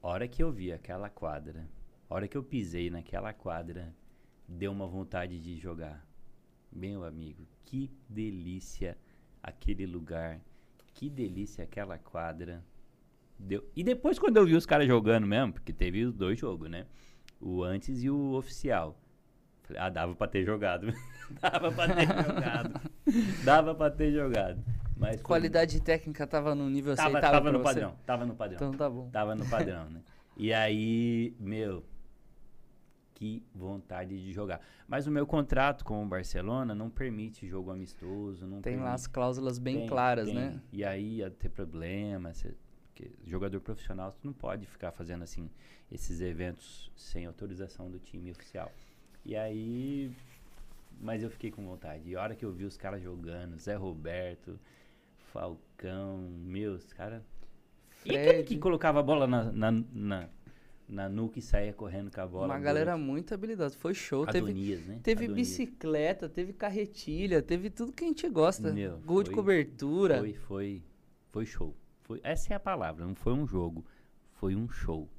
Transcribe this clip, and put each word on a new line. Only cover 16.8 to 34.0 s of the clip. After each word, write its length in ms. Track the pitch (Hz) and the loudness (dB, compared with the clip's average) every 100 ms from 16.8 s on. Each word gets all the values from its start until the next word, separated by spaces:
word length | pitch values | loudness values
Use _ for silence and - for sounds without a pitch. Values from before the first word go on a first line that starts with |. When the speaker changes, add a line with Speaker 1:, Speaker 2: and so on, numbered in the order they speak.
| - - - - - - | -10 -16 -20 -20 -20 -12
Speaker 1:
O 240 | - 90 | -4 -2
antes 400 | 90 98 - 131 | 0 0 -2 -2
e 60 | 127 | 0
o 240 | 143 139 | 0 2
oficial. 680 | 131 127 - 143 104 80 - - _ _ _ _ _ | 0 -2 -4 2 2 0 -6 -20 _ _ _ _ _
Falei, 180 | - - | -12 -4
ah, 80 | 92 | -2
dava 260 | 85 85 90 | 0 -2 0
pra 120 | 101 | 0
ter 160 | 101 | 2
jogado. 440 | 92 107 101 87 101 | 2 2 2 0 -2
<laughs> 60 | - - - - - | -4 -8 -14 -14 0
Dava 320 | 180 170 165 | 2 2 0
pra 240 | - 165 170 | 2 2 6
ter 120 | 160 | 6
jogado. 720 | 190 156 - 127 117 117 - 156 - - 220 208 185 127 | 6 2 2 0 0 -2 -4 -8 -2 2 4 4 2 8
Dava 280 | 151 160 | 10 8
pra 160 | 156 151 | 4 2
ter 220 | 143 151 | 4 2
jogado. 500 | 147 139 113 95 90 - - - - | 4 2 2 0 -2 -2 -2 0 2
Mas 180 | 107 110 | 2 0
foi 80 | |
Speaker 2:
Qualidade 580 | - 170 165 165 165 156 | 2 4 6 6 6 4
técnica 460 | 160 160 156 151 143 | 4 4 2 -4 0
tava 260 | 156 147 | 2 2
no 160 | 143 139 | 2 2
nível 240 | 139 139 | 0 2
Speaker 1:
Tava, 140 | 135 156 | 4 6
Speaker 2:
aceitável 240 | 143 147 | 8 10
Speaker 1:
tava 120 | 147 | 10
Speaker 2:
pra 80 | 143 | 8
Speaker 1:
no 60 | 139 | 6
Speaker 2:
você? 40 | |
Speaker 1:
padrão, 320 | 139 127 98 - - | 6 4 0 -4 -2
tava 200 | 123 120 | -2 0
no 100 | 117 | -2
padrão. 200 | 104 90 | -6 -2
Speaker 2:
Então 140 | 139 | -2
tá 160 | 135 147 | 0 -2
bom. 200 | 123 123 | -2 -4
Speaker 1:
Tava 240 | 110 107 | 0 0
no 160 | 110 127 | 0 0
padrão, 400 | 117 101 90 78 | 2 2 -2 -8
né? 120 | 82 - - - - | -12 -14 -20 -20 -4
E 160 | 107 | 2
aí, 800 | 110 110 107 110 113 117 117 120 120 | 4 4 2 2 2 4 2 0 -4
meu, 440 | 98 110 107 90 - - - - - - - - - - - - _ - | -6 -4 -4 -4 -8 -12 -14 -18 -20 -20 -18 -18 -20 -20 -20 -20 _ -10
que 260 | 107 113 - 98 | -8 -8 -12 -12
vontade 640 | 92 98 - 90 | -8 -8 -10 -10